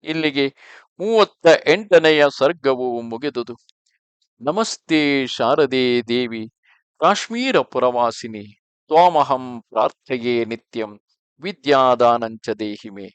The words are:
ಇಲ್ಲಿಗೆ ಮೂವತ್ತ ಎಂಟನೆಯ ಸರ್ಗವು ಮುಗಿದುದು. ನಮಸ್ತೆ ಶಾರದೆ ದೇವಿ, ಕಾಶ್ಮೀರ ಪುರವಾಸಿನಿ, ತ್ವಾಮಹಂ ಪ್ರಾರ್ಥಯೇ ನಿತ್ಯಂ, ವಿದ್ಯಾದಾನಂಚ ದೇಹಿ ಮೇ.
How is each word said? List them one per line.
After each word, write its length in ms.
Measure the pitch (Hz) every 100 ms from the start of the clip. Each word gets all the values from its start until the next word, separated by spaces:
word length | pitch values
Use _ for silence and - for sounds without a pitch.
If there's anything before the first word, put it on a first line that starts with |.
ಇಲ್ಲಿಗೆ 420 | 156 160 156 139 135 _ - - _ _
ಮೂವತ್ತ 480 | 196 226 202 _ 165 156 -
ಎಂಟನೆಯ 580 | 175 214 170 160 156 143
ಸರ್ಗವು 720 | - 135 175 139 127 127 120
ಮುಗಿದುದು. 540 | 117 113 147 123 117 117 _ _ _ _ _ _ _ _
ನಮಸ್ತೆ 600 | 123 185 226 - _ 156 147 139 127
ಶಾರದೆ 720 | - 120 147 139 131 127 120
ದೇವಿ, 420 | 113 120 123 113 110 _ _ _ _ _
ಕಾಶ್ಮೀರ 580 | 165 202 - 226 262 196
ಪುರವಾಸಿನಿ, 880 | 127 - 123 123 120 - 117 107 104 _ _ _ _
ತ್ವಾಮಹಂ 680 | 156 180 160 135 131 127 120 _
ಪ್ರಾರ್ಥಯೇ 760 | 113 131 _ _ 131 120 120 110
ನಿತ್ಯಂ, 460 | 113 _ 117 107 104 _ _ _ _
ವಿದ್ಯಾದಾನಂಚ 1040 | 175 196 139 135 131 123 120 117 113 113 -
ದೇಹಿ 400 | 107 107 104 110
ಮೇ. 180 | 101 98